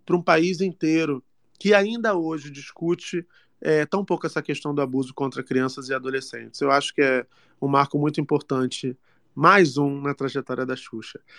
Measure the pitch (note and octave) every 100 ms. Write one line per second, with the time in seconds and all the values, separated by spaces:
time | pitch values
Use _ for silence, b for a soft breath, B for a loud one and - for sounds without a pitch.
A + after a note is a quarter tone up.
0 | - F3 E3+ E3 F3 F3 F#3+ - D#3 D#3+
1 | D#3 C3 - _ _ _ G3 G#3 G3+ A#3
2 | A3 F#3 D#3+ D#3+ D3 C#3 - - E3 F3
3 | - F3 E3+ _ _ _ - D#3 D3 F#3+
4 | G3 F3 D#3+ D#3 - D3 D3 D3 C3+ C3
5 | B2+ C3 C3+ C3 C3 B2+ C3 C3 B2+ C3+
6 | B2+ C3 C3 A#2 A2+ - C#3+ C#3 C3+ -
7 | C#3 B2+ - _ _ _ C#3 C#3 C#3+ C#3+
8 | D3 D3 C#3+ D3 - C3+ B2+ - C3 B2
9 | _ _ _ - D#3+ G3 D#3+ C3 C#3+ C#3
10 | C#3+ C3+ C3+ C#3 B2+ B2+ C3 B2+ - A2+
11 | - - b